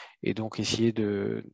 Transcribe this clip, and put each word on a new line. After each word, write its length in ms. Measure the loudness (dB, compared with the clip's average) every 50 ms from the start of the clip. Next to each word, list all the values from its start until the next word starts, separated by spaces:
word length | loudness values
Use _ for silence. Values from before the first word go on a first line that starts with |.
| -16 -18 -12 _ -2
et 100 | -2 -2
donc 260 | -2 -2 -4 -4 -2
essayer 340 | -2 0 2 4 4 4 4
de, 520 | 4 2 0 0 0 0 -2 -2 -4 -6 -8